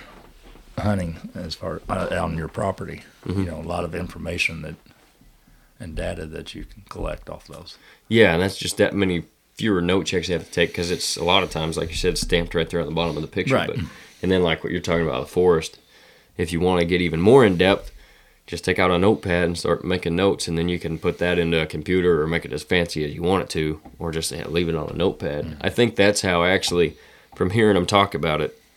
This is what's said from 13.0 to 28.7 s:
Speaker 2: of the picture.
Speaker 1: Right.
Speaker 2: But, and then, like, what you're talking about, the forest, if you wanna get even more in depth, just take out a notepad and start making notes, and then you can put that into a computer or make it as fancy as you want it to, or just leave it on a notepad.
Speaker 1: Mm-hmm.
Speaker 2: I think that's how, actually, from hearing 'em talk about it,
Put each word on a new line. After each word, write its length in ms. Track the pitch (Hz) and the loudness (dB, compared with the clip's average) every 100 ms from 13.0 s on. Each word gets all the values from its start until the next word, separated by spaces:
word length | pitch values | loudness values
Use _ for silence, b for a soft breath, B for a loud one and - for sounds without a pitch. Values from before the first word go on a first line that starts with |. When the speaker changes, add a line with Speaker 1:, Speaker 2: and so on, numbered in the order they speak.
| 85 76 | -2 -4
Speaker 2:
of 60 | |
the 60 | 78 | -6
picture. 280 | 98 92 127 | -4 0 0
Speaker 1:
Right. 120 | 78 | 0
Speaker 2:
But, 100 | - 80 B B B | -4 -8 B B B
and 80 | 92 | 0
then, 100 | 92 | 2
like, 220 | 87 80 | 2 0
what 80 | - | -2
you're 80 | 85 | -4
talking 260 | 87 85 80 | -2 0 0
about, 140 | 64 | -2
the 100 | 69 | -2
forest, 460 | - 90 82 - - b b b b b b | 2 4 4 0 -10 b b b b b b
if 160 | 85 | -4
you 80 | 85 | 0
wanna 240 | 90 90 | 2 2
get 160 | 85 90 | 2 2
even 220 | 87 80 | 0 2
more 240 | 92 135 113 | 6 8 8
in 100 | 87 | 6
depth, 340 | 92 98 - - b b b b b | 4 4 0 -18 b b b b b
just 180 | 85 - | -6 -2
take 140 | 92 | 2
out 100 | 92 | 2
a 80 | 87 | 4
notepad 460 | 95 110 95 87 | 4 2 2 0
and 140 | 87 87 | 0 0
start 280 | 73 85 82 | 0 0 0
making 300 | 92 85 85 | -4 -2 2
notes, 320 | 98 - - | 2 2 -2
and 100 | 82 | -2
then 100 | 87 | -2
you 120 | 87 | -2
can 180 | 85 80 | -4 -4
put 220 | 87 85 | -4 0
that 180 | 87 87 | 0 2
into 240 | 82 82 | 2 2
a 60 | 80 | 0
computer 520 | 80 78 92 87 80 | -4 -2 2 4 4
or 60 | 78 | 2
make 180 | 82 78 | -2 -4
it 60 | |
as 120 | 73 | -8
fancy 420 | - 90 85 80 73 | -2 0 0 -2 -6
as 80 | |
you 80 | 76 | -4
want 220 | 85 95 | 0 0
it 60 | - | 0
to, 300 | 87 78 78 - - | -2 -2 -4 -10 -12
or 120 | 85 | -8
just 200 | 80 78 76 - | -6 -6 -8 -6
leave 200 | 82 85 | -2 -2
it 80 | 80 | -2
on 140 | 76 | -4
a 40 | |
notepad. 520 | 78 87 - 90 73 78 | -2 -2 -2 -4 -6 -8
Speaker 1:
Mm-hmm. 80 | 76 | -6
Speaker 2:
I 80 | 95 | -2
think 260 | - 120 - | 2 2 4
that's 260 | 98 104 | 4 4
how, 220 | 98 87 | 2 2
actually, 520 | 87 95 - 87 80 - b b b - | 4 2 2 2 2 0 b b b -4
from 160 | 92 | 0
hearing 260 | 107 107 95 | 4 4 4
'em 80 | 87 | 4
talk 300 | 101 98 80 | 4 4 2
about 260 | 80 76 | -2 0
it, 180 | 73 - _ | -2 -6 _